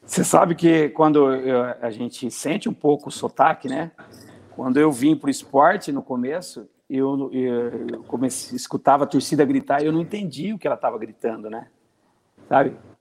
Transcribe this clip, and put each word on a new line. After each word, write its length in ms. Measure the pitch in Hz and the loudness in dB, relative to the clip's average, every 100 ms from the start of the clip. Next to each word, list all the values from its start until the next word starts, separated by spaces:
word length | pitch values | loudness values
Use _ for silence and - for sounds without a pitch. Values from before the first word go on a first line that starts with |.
Você 200 | - - | -6 -2
sabe 320 | - 165 180 170 | 2 4 4 4
que 340 | 165 165 147 | 4 4 2
quando 440 | - 156 147 135 | 2 4 6 4
eu, 300 | 131 131 127 123 - | 2 0 -2 -2 -4
a 80 | 120 | -8
gente 400 | 110 120 - 117 | -6 -10 -8 -10
sente 380 | - 143 190 120 | -8 -6 -4 -4
um 40 | |
pouco 360 | - 147 147 - | -2 0 0 -2
o 20 | |
sotaque, 560 | - 120 - 143 156 127 | -8 -8 2 2 2 -6
né? 240 | 131 165 _ - - - - - - | -8 -8 _ -20 -20 -20 -20 -20 -8
Quando 220 | 131 131 | 0 4
eu 140 | 156 | 4
vim 240 | 123 143 151 | 4 2 2
pro 140 | 143 | 0
Sport 600 | 127 - 135 160 202 - | -4 0 4 6 4 -4
no 120 | 139 | -6
começo, 680 | 135 123 127 170 180 - 101 _ - | -6 -6 -4 -6 -10 -18 -20 _ -8
eu, 400 | 135 135 139 135 | -2 0 -2 -4
eu, 540 | 127 127 120 120 117 117 | -2 -2 -2 -4 -6 -8
eu 140 | 113 | -10
comecei, 520 | - 123 127 - - 123 | -8 -4 -4 -4 -10 -12
escutava 480 | - - - 139 | -8 -2 2 4
a 40 | 143 | 4
torcida 360 | 139 - 151 | 0 0 2
gritar 380 | 139 135 135 143 | 2 2 0 -2
e 40 | 156 | 0
eu 40 | |
não 80 | 160 | -2
entendi 520 | 170 208 185 131 185 | -4 -6 -8 -8 -8
o 40 | 220 | -6
que 80 | 147 | -4
ela 100 | 120 | -2
tava 200 | 127 113 | -4 -6
gritando, 520 | 110 104 117 110 107 | -12 -8 -6 -6 -10
né? 180 | 113 - _ _ _ _ _ _ _ - | -14 -16 _ _ _ _ _ _ _ 0
Sabe? 300 | 139 135 - - _ | 2 2 -2 -20 _